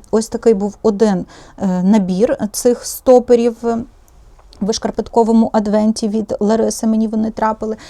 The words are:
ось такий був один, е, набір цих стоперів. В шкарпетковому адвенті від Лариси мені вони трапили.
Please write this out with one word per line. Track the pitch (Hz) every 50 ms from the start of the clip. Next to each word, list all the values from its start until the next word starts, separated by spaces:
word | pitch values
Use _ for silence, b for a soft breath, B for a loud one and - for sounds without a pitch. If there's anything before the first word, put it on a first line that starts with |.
| - -
ось | - 220 220
такий | - - 226 - 233 220
був | 196 202 202 - -
один, | - 226 202 190 226 214 190 175 165 B B B B B B
е, | - 196 185 180 180 180
набір | 190 226 220 185 180 185 180 233 294 294 - 214 202
цих | - - - 247 233 233 -
стоперів. | - - - - 269 254 247 240 247 247 233 233 240 226 226 233 233 226 226 262 - - - _ _ _ - - - - - - - - -
В | 196 196 226
шкарпетковому | - - 208 - - 220 - - 233 226 220 226 226 226 - -
адвенті | 220 208 208 202 214 214 220 220 - 233
від | 208 208 220 202 - 208 -
Лариси | 208 202 220 226 214 214 214 - 226
мені | 220 220 220 226
вони | 208 226 220 220 220
трапили. | - - 220 220 220 - 220 220 208 B B